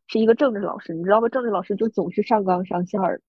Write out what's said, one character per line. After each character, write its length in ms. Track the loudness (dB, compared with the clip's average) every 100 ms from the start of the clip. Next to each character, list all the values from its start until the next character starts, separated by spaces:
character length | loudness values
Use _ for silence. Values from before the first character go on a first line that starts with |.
| -4
是 120 | 2
一 60 | 4
个 80 | 4
政 180 | 2
治 60 | 0
老 200 | -6 -8
师， 140 | -8
你 100 | -6
知 80 | 2
道 100 | 2
吗？ 80 | 2
政 140 | -2
治 60 | -2
老 120 | -4
师 140 | -4 -4
就 120 | -2
总 240 | -2 -2
是 120 | -2
上 200 | 0 0
纲 220 | 2 0 -2
上 200 | -4 -4
线 140 | -2
儿， 220 | -2 -4